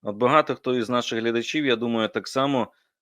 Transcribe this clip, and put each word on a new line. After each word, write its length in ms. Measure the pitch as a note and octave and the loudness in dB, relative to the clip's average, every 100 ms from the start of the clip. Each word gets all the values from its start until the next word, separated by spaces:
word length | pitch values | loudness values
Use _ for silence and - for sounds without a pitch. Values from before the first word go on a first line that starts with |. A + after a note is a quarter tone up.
От 120 | G#2 G#2 | -8 -2
багато 400 | B2 D3+ D3+ B2+ | 4 4 4 -4
хто 200 | - B2+ | -2 -2
із 140 | A2 | 0
наших 300 | B2 A#2+ A#2 | -2 -2 -2
глядачів, 460 | A2+ A#2 A2+ D#3+ C#3+ | 0 -2 -2 -2 0
я 100 | A#2 | 0
думаю, 340 | A#2 A#2 G#2+ | 0 0 0
так 180 | A2+ G2 | -2 -4
само, 440 | C3+ C#3 C3+ G#2+ _ _ _ | -2 0 0 -2 _ _ _